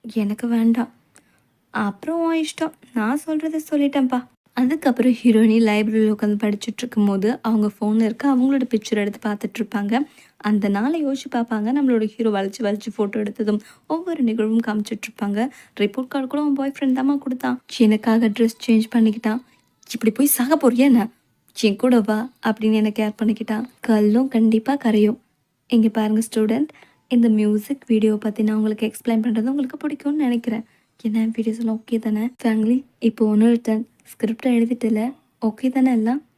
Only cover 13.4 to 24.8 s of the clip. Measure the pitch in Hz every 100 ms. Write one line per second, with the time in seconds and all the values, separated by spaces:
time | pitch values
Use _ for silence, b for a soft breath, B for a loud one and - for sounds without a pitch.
13.4 | 214 208 B B _ 320 359 320 233 226
14.4 | 214 226 233 214 208 214 - - 202 202
15.4 | 254 B B - 208 202 254 277 262 285
16.4 | 294 277 277 277 277 254 269 285 262 254
17.4 | 254 247 - - 220 214 220 226 226 208
18.4 | 226 - - 226 220 240 220 214 214 233
19.4 | b b b _ - - 220 220 285 -
20.4 | 247 311 262 247 277 233 196 _ _ _
21.4 | _ - 220 202 254 240 208 214 247 _
22.4 | 233 214 220 220 214 208 214 - 214 214
23.4 | 220 220 247 _ - 220 208 226 269 233
24.4 | 220 220 220 285